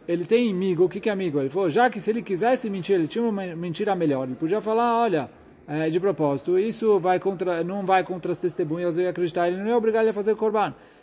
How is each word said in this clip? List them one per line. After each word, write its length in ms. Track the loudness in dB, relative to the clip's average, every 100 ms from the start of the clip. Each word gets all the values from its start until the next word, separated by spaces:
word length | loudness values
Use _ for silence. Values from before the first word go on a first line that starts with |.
| -4
ele 180 | -2
tem 260 | 2 2 2
amigo, 340 | 0 0 2
o 40 | 2
que 120 | 0
que 80 | -2
é 40 |
amigo? 280 | -2 -2 -2
Ele 80 | -2
falou, 220 | 0 0
já 200 | 4 2
que 100 | 2
se 100 | -4
ele 120 | -4
quisesse 480 | -2 0 2 0 -2
mentir, 260 | -4 0 0
ele 120 | 0
tinha 160 | -2
uma 320 | -2 -2 -6 -6
mentira 380 | -6 -4 -2
melhor, 320 | 0 2 0 -2
ele 100 | -4
podia 240 | -2 -2
falar, 400 | 0 0 2 2
olha, 300 | 2 0 -2 -10 -20 -20 -8
é, 240 | -4 0
de 100 | 0
propósito, 580 | 0 0 0 0 0 0
isso 400 | 0 0 2 4
vai 220 | 4 2
contra, 420 | 0 -2 -2 -2
não 240 | -2 -2 2
vai 160 | 2
contra 300 | 2 -4 -6
as 60 | -4
testemunhas, 580 | -4 -2 -4 -2 -2 0
eu 80 |
ia 60 | -2
acreditar, 380 | -2 -2 0 0
ele 100 | 0
não 100 | 0
ia 80 | 0
obrigar 260 | 2 2
ele 80 | 0
a 40 |
fazer 200 | 0 -2
Korban. 400 | 0 0 0 0 -4 -18 -20